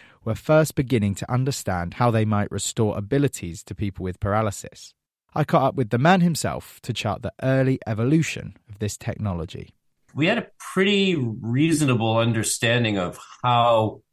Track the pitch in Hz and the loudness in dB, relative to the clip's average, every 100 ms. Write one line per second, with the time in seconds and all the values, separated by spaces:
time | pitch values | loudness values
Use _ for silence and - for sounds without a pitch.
0 | - _ - - - 156 156 - 127 117 | -20 _ -6 -4 4 4 4 0 0 2
1 | 101 98 - 123 131 - - 90 87 - | 2 -2 -2 -2 -2 -4 -4 -4 -4 0
2 | 120 110 107 104 104 101 - - 107 98 | 2 2 2 0 0 -4 -6 -2 -2 -2
3 | 101 139 139 - 85 80 - 104 101 - | -2 0 0 -2 -10 -10 -12 -6 -6 -6
4 | 92 87 104 104 110 - - - - _ | -8 -4 -2 0 0 -4 -12 -18 -20 _
5 | _ _ _ - 147 160 131 127 117 120 | _ _ _ -4 0 2 2 0 -2 2
6 | 151 185 170 151 95 64 - - - 113 | 4 4 4 0 -4 -6 -10 -14 -8 -4
7 | 107 - 98 - 131 131 131 131 - 107 | -4 -4 -6 -4 0 2 2 0 -2 -2
8 | 120 160 151 - 101 - - 104 104 - | 2 2 2 -4 -10 -16 -18 -6 -6 -6
9 | - - 107 87 90 - 92 _ _ _ | -8 -6 -4 -4 -6 -10 -16 _ _ _
10 | _ - 165 233 - - - 185 196 196 | _ -2 0 0 -4 -12 -6 0 2 2
11 | 196 165 120 104 110 123 160 151 147 120 | 2 0 -2 -6 -2 2 2 2 2 2
12 | 113 113 117 110 104 - 117 120 113 101 | 2 2 2 2 -2 0 2 2 2 0
13 | 87 - - - 123 123 120 113 107 - | -2 -6 -18 -6 0 4 4 4 2 -2
14 | _ | _